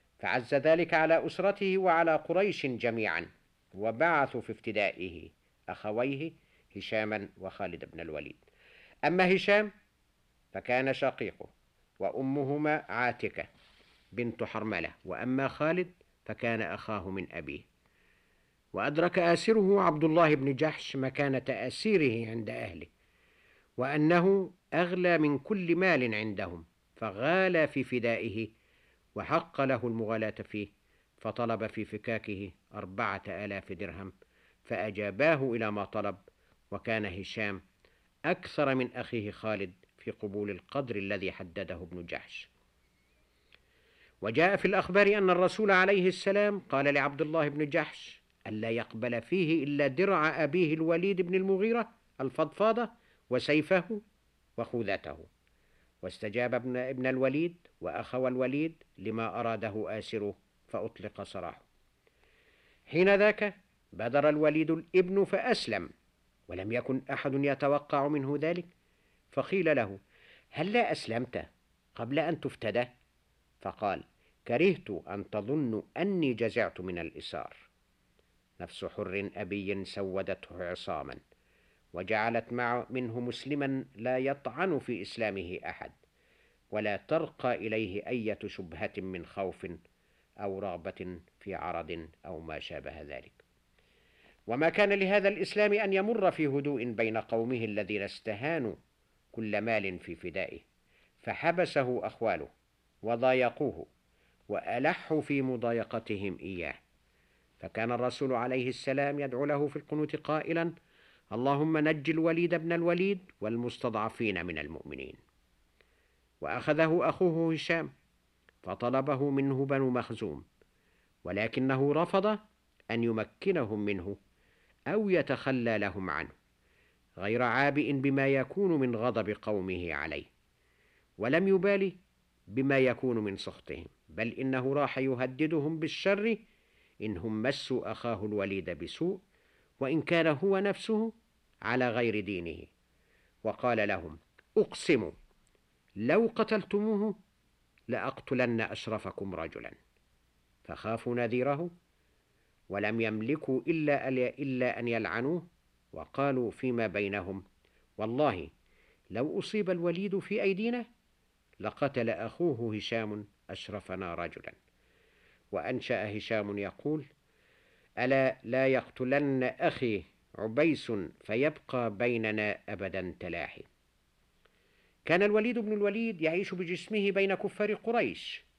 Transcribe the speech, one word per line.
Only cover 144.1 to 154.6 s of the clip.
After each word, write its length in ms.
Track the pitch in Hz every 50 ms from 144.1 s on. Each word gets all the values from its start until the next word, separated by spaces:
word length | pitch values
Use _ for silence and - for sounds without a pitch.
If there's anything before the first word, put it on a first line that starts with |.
| 78 80 - _ _ - _ _ _
"أقسم 560 | 220 202 - - - - - 160 120 104 76 - - - _ _ _ _ _ _ _ _ _ _ _ _ _ _
لو 360 | 95 107 123 156 208 233 220 -
قتلتموه 800 | - 220 - 220 214 - - - 202 208 220 220 202 208 220 202 - _ _ _ _ _ _ _ _ _ _ _ _ _ -
لأقتلن 720 | 120 113 92 131 - - - - 135 123 123 123 117 113
أشرفكم 760 | 110 - 95 - - - 110 104 - 95 95 - 98 98 90
رجلا"، 380 | 78 82 82 - 60 58 - 50 - _ _ _ _ _ _ _ _ _ _ _ _ _ _ _ _ _
فخافوا 500 | - 76 - - 107 113 113 - 123 120
نذيره 560 | 120 120 117 113 123 123 139 143 143 175 175 175 - _ _ _ _ _ _ _ _ _ _ _ _ _ _ _ _ _ -
ولم 320 | 95 101 101 104 110 113
يملكوا 600 | 113 110 110 107 110 117 147 156 - - 131 131
إلا 480 | - 156 170 160 151 147 143 135 - 131
أن، 100 | 131 127
إلا 600 | 123 120 - - 147 139 131 123